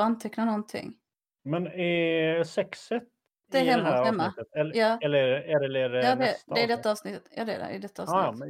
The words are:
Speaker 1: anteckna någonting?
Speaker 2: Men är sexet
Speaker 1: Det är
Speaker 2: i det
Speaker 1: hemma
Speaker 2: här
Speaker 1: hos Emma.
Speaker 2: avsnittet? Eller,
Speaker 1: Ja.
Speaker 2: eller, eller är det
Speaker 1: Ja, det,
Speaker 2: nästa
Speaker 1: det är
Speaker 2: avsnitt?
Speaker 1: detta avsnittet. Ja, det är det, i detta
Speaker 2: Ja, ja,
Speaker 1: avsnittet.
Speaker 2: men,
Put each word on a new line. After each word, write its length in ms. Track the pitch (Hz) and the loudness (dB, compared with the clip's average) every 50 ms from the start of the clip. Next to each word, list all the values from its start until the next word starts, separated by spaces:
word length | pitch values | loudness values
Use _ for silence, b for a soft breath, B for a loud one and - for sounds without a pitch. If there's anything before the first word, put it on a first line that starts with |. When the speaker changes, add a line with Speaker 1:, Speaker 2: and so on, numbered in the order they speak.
| 208 | 2
Speaker 1:
anteckna 420 | 226 233 226 - 214 - - 226 | 2 0 -2 -4 -8 -4 -2 -2
någonting? 480 | 233 214 208 208 - - 208 - - - - _ _ _ _ _ _ _ _ _ | 0 0 -2 -4 -6 -8 -10 -10 -10 -14 -16 _ _ _ _ _ _ _ _ _
Speaker 2:
Men 240 | 135 156 170 180 - | -4 -4 -4 -4 -6
är 760 | - 180 175 175 175 170 170 165 165 165 160 160 160 170 165 | -4 -2 0 0 2 2 2 2 2 2 2 2 2 0 -2
sexet 600 | 160 - 208 196 196 - - - - 226 240 226 - _ _ _ _ _ _ _ _ | -2 -2 -4 -4 -4 -6 -16 -8 -6 -6 -6 -6 -8 _ _ _ _ _ _ _ _
Speaker 1:
Det 60 | - 269 | 0 2
är 40 | |
Speaker 2:
i 40 | 262 | 4
det 60 | 262 | 4
Speaker 1:
hemma 120 | 240 202 - 160 | 4 4 4 2
Speaker 2:
här 100 | 135 123 | 2 4
Speaker 1:
hos 100 | 127 - | 4 2
Emma. 160 | - - - 190 | 2 0 -2 -2
Speaker 2:
avsnittet? 260 | 196 - 113 - - | -4 -8 -12 -8 -2
Eller, 220 | 151 151 151 - | -2 -2 0 2
Speaker 1:
Ja. 220 | 226 220 220 226 233 | 2 2 2 2 2
Speaker 2:
eller, 260 | 156 147 147 143 135 127 | 0 2 4 4 4 4
eller 520 | 127 147 139 - 160 147 139 135 135 131 | 2 0 0 0 0 2 2 2 0 0
är 100 | 131 127 | 0 0
det 140 | 120 127 127 | 2 2 2
Speaker 1:
Ja, 60 | 123 | 2
det, 60 | 127 | 2
Speaker 2:
nästa 380 | 247 262 226 196 - - - - | 2 2 0 0 -2 -6 -4 0
Speaker 1:
det 60 | 233 | 0
är 20 | 233 | 2
Speaker 2:
avsnitt? 140 | 226 233 233 | 2 0 0
Speaker 1:
detta 140 | 233 220 | 0 -2
avsnittet. 380 | 214 208 - 190 202 185 - - - | -2 -2 -4 -10 -12 -12 -14 -14 -8
Ja, 100 | - 226 | -8 -6
det 80 | 220 185 | -4 -4
är 140 | 95 90 - | -6 -6 -8
det, 60 | 113 | -8
i 40 | 196 | -10
detta 240 | 196 202 - - 185 185 | -10 -12 -12 -10 -6 0
Speaker 2:
Ja, 40 | 175 | 2
ja, 140 | 190 185 139 | 2 2 2
Speaker 1:
avsnittet. 120 | 107 113 | -2 -4
Speaker 2:
men, 100 | 139 147 | -6 -2